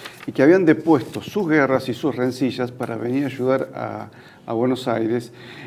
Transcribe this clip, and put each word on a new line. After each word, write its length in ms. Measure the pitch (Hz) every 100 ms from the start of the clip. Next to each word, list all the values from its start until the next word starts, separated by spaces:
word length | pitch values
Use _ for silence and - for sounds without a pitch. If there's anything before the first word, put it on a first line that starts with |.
| - - -
y 60 |
que 100 | 131
habían 220 | 143 185
depuesto 560 | 165 - 165 147 - -
sus 280 | - 208 175
guerras 400 | 151 135 131 -
y 60 |
sus 200 | 113 156
rencillas 560 | 123 127 120 131 117 123
para 240 | 123 123 113
venir 280 | 120 131
a 20 | 143
ayudar 440 | 120 127 131 -
a, 340 | - 113 107 107 - - - -
a 60 |
Buenos 340 | 113 123 127 -
Aires. 440 | 117 113 120 120 - - -